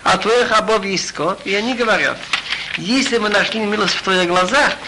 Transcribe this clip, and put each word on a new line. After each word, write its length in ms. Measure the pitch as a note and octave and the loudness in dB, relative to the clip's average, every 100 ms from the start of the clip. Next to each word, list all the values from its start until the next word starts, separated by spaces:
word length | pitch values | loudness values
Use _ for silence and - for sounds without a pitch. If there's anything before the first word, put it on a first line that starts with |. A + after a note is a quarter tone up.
а 140 | F#3 F#3 | 0 0
твоих 320 | G3+ B3 A3 | 2 2 4
рабов 340 | A3 G3 A3 | 2 2 0
есть 240 | G3 F#3+ - | 0 -4 -4
скот. 320 | - D#3+ G3 G3 | -4 -4 -4 -4
И 80 | |
они 180 | G3+ A#3 | -2 -2
говорят: 460 | A#3+ A3+ F3+ C#3 - - - - - - D#3+ | 0 2 2 0 -2 -6 -6 -6 -8 -6 -6
«Если 400 | E3+ C4 - A#3 | 0 0 2 0
мы 140 | G#3+ | 2
нашли 300 | G3+ F3 A3 | 0 0 -2
милость 340 | G#3 G#3 F#3 | -2 0 0
в 80 | - | 0
твоих 260 | F#3+ F#3 F3 | 0 2 2
глазах, 460 | F3+ F#3 C#4 B3 - | 2 2 2 2 0